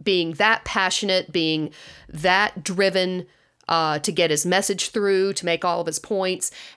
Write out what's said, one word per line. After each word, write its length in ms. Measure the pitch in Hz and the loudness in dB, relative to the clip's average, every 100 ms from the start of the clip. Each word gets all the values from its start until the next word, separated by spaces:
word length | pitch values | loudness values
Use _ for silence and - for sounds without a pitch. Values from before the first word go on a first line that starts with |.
being 340 | - 185 170 | 0 0 0
that 300 | 160 208 226 | 2 2 2
passionate, 680 | - 220 185 - 202 185 - | -2 -2 0 0 0 0 0
being 400 | 170 160 156 151 - - - - | -2 0 0 -4 -8 -20 -20 -16
that 540 | 156 180 185 208 - | -2 2 4 2 -2
driven, 640 | 151 180 196 185 185 180 175 _ _ _ - | -4 2 2 2 0 -2 -8 _ _ _ -2
uh, 300 | 165 160 151 | 0 0 -2
to 140 | - | -2
get 180 | 165 165 | 0 2
his 160 | 151 180 | 2 2
message 440 | 185 202 190 - | 2 2 -2 -4
through, 420 | 226 202 190 196 | -2 2 2 2
to 120 | 196 | -2
make 200 | 175 170 | -2 0
all 160 | 180 170 | 0 -2
of 80 | 170 | -2
his 100 | 151 | -6
points. 540 | - 196 185 185 - - - | -2 -2 0 -2 -4 -8 -20